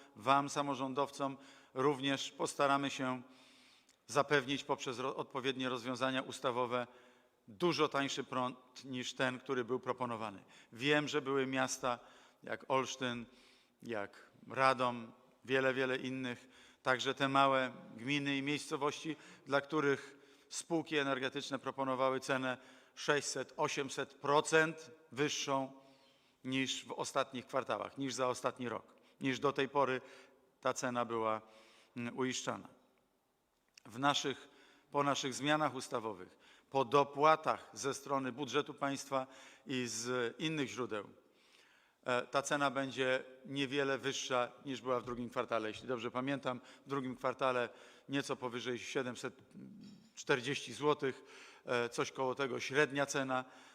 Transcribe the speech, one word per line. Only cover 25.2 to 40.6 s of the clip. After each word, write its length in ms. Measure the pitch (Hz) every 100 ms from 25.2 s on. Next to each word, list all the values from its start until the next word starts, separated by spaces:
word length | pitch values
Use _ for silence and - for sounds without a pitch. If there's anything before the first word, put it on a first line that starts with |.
| 143 - - 135 131 - - - _ _ _ _
niż 420 | 127 131 131 - -
w 60 |
ostatnich 560 | 127 - 143 131 127 -
kwartałach, 500 | 135 117 107 98 -
niż 160 | 135
za 140 | 120 131
ostatni 420 | 120 135 - 123
rok, 160 | 110 - - _ _
niż 180 | 139 123
do 140 | 139
tej 160 | 135 135
pory 320 | 143 131 127 - - - _ _ _
ta 120 | 131
cena 320 | 127 131 120 113
była, 360 | 117 110 110 110 - - - _ -
mm, 220 | 120 117
uiszczana. 500 | 127 123 - 107 - - _ _ _ _ _ _ _ _ _ - -
W 140 | 107
naszych, 500 | 143 139 143 123 - - - - _
po 120 | 143
naszych 300 | 143 135 143
zmianach 420 | 117 139 151 151 127
ustawowych, 600 | 123 127 110 95 90 - - - _
po 160 | 135 123
dopłatach 840 | 143 139 135 151 156 147 110 -
ze 200 | 110 131
strony 380 | 127 131 139 131
budżetu 420 | 120 139 131 139
państwa 540 | 135 139 135 - 135 131 - - - -
i 220 | 127 120
z 480 | 110 117 127 117 123
innych 300 | 160 156